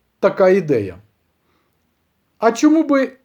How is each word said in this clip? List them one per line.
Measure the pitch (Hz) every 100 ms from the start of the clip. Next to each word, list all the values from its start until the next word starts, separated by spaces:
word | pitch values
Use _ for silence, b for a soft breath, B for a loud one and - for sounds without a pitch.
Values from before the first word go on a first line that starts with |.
| _ -
така | 196 190 185
ідея. | 196 156 120 98 90 _ _ _ _ _ _ _ _ _ _ _ _ _ -
А | 226
чому | 220 302 320
би | 285 277 254 -